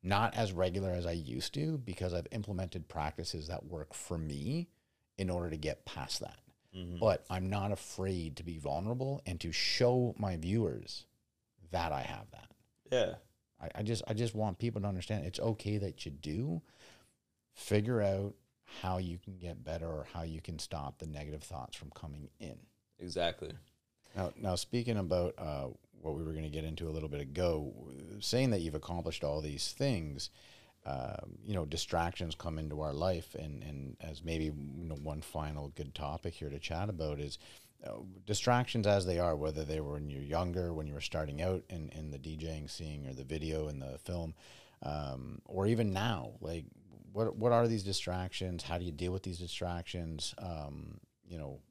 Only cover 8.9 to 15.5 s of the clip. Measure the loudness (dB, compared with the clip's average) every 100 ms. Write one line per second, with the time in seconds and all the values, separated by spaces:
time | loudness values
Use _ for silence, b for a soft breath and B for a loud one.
8.9 | 0 0 -2 -4 -4 -2 0 2 6 8
9.9 | 8 4 2 0 0 2 4 4 0 -6
10.9 | -12 -14 _ _ _ _ _ -4 0 2
11.9 | 2 -2 -6 -8 -10 -12 -20 _ _ 2
12.9 | 4 4 0 -12 _ _ _ -10 -2 0
13.9 | 0 0 2 2 4 0 2 0 2 0
14.9 | 0 0 0 0 2 2